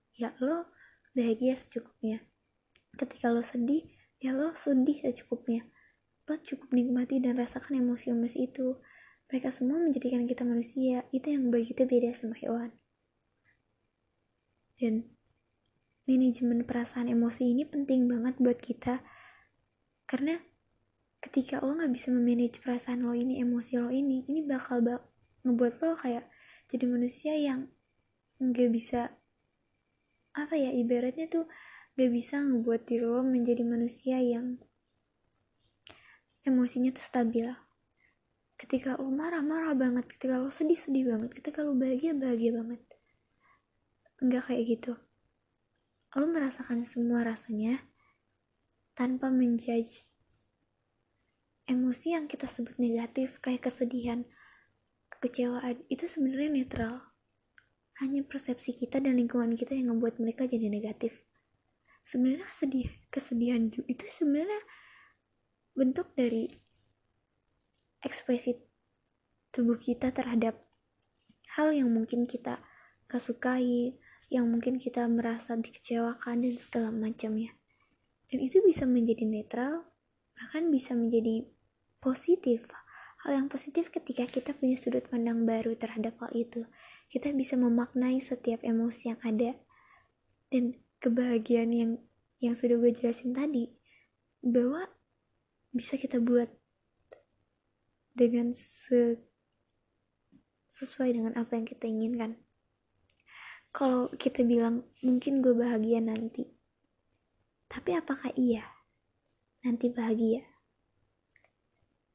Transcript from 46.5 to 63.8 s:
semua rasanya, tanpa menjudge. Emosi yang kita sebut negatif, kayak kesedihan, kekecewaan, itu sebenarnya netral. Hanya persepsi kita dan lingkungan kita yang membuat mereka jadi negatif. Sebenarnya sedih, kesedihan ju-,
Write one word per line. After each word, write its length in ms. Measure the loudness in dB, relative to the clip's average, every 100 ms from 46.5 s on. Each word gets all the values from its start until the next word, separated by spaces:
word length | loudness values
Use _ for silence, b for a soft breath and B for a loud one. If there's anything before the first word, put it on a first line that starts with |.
| -4 -6 -4 -4
semua 400 | -2 0 2 0
rasanya, 560 | -4 -6 -2 0 -2 -6 _ _ _ _ _ _ _ _ _ _
tanpa 380 | -4 -2 0 2
menjudge. 760 | 4 4 2 0 -2 -2 -8 -20 _ _ _ _ _ _ _ _ _ _ _ _ _ _ _ -2
Emosi 480 | 0 0 0 -2 -2
yang 80 | -4
kita 240 | -8 -10
sebut 260 | -8 -6 -2
negatif, 560 | 0 0 -2 -4 -4 -4 -4
kayak 240 | -2 -2
kesedihan, 560 | -2 -2 -2 -2 -4 -6 b b b b b _ _ -20
kekecewaan, 720 | -8 -6 -2 -2 -2 -4 -6 -6
itu 220 | -6 -4
sebenarnya 400 | -2 0 0 0
netral. 640 | 0 -2 -4 -4 -6 -16 _ _ _ _ _ _ _ _ -6
Hanya 240 | -4 -2 -4
persepsi 480 | -8 -6 -6 -6
kita 240 | -6 -2 0
dan 220 | 2 2
lingkungan 340 | 2 2 0
kita 240 | 0 -2 -2
yang 160 | 0
membuat 240 | 2 0 0
mereka 320 | -2 -2 -2
jadi 160 | 0 0
negatif. 480 | -2 -4 -4 -6 -6 _ _ _ _ _ _ b b -6
Sebenarnya 420 | 0 2 0 -6
sedih, 400 | -4 -2 -2 -4 -8 -10
kesedihan 560 | -8 -4 0 2 2 0
ju-, 160 | -2